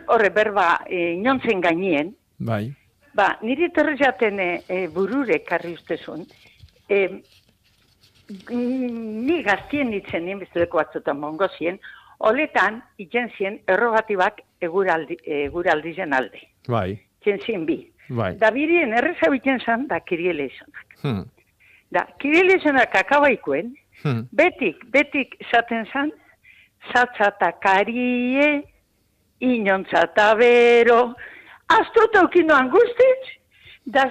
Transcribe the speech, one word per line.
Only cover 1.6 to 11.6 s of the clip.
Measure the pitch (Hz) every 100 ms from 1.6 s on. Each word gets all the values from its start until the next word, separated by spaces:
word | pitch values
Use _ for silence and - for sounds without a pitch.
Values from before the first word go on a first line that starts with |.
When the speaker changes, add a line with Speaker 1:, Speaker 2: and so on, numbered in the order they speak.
Speaker 1:
gainien. | 175 165 190 147 156 - _
Speaker 2:
Bai. | _ 117 107 113 143 _ _ _
Speaker 1:
Ba, | - 190 -
niri | 220 277 349
etorri | 330 302 269
jaten, | 277 247 226 202
eh, | 180 170
eh, | - 185 175
burure | 160 196 269 240 156
ekarri | - 170 170
ustezun. | 165 - 165 - 156 185 _ _ _ - _
Eh, | - 202 180 196 - _ _ _ _ _ _ _ _ _ _ 190 -
ni | 240 247 262 247 233 220 214 254 339
gaztien | 392 381 - 294 254
nitzen | 202 - 180
nien, | 170 196
besteleko | 175 175 170 160
batzutan | 151 160 156 143
mongo | 151 156 190
zien, | -